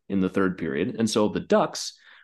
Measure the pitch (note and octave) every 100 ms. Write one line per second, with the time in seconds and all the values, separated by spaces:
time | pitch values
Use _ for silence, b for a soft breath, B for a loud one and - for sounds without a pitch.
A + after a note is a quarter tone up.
0 | - G2 F#2 G2+ F#2+ F#2 D#2+ C#2+ G2 -
1 | A2+ A2+ G#2 F2+ F2 G#3 D#3 - - b
2 | b b